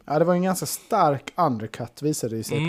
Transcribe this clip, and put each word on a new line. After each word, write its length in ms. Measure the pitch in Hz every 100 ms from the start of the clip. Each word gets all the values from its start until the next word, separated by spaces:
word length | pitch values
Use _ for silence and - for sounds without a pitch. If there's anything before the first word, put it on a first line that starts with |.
Ja, 140 | - 151
det 60 |
var 100 | 170
en 80 | 180
ganska 240 | 185 180 151
stark 680 | - - 214 156 135 - -
undercut, 680 | 160 113 110 - 113 -
visade 340 | 147 151 117 113
det 80 |
sig, 140 | 110
på 60 | -